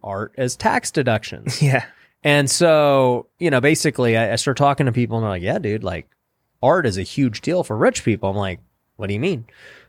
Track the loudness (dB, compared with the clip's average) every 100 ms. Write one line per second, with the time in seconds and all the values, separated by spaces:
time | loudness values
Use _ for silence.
0 | -8 -8 -8 -4 -6 -2 0 0 -2 -2
1 | 0 0 -4 -12 -8 0 2 2 -2 -14
2 | _ _ 0 2 2 2 4 4 4 4
3 | 2 0 -4 -4 0 2 2 2 0 0
4 | 2 2 0 -2 -2 0 2 2 0 0
5 | -2 -2 -4 -4 -4 -4 -4 -4 -6 -8
6 | -10 _ _ _ _ _ 2 4 2 -2
7 | -4 -2 -2 -2 -2 -2 -2 0 0 2
8 | 0 0 -2 -2 -4 -6 _ _ _ -10
9 | -6 -4 -2 -4 -8 -20 -20 -20